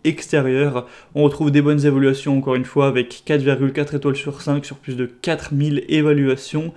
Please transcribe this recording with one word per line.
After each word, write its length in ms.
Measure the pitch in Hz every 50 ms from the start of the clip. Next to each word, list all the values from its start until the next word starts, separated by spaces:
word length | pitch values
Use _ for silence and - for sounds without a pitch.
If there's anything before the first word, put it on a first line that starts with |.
| -
Extérieure. 840 | 156 165 165 - - - 151 131 131 127 135 143 147 131 123 120 - - - - - -
On 80 | 143 147
retrouve 280 | 143 143 - 160 147
des 100 | 143 147
bonnes 240 | 143 147 151 147 143
évaluations 520 | 147 135 135 139 135 135 135 - 147 139 135
encore 180 | 131 135 131
une 100 | 127 127
fois 220 | - - 143 139 139
avec 340 | 135 127 123 123 - - -
quatre 200 | - 151 147 135
virgule 280 | 139 135 127 139 135
quatre 240 | 135 151 143 147 147
étoiles 220 | 139 - 143 135 139
sur 240 | - 147 139 -
cinq 240 | - 151 143 147 143
sur 100 | - 135
plus 220 | - - - 131 123
de 80 | 127
quatre 480 | 123 - - - 175 160 156 - - 147
mille 320 | 139 147 151 147 139 - -
évaluations. 840 | 156 156 151 151 147 147 139 135 131 135 - - - 151 160 165 165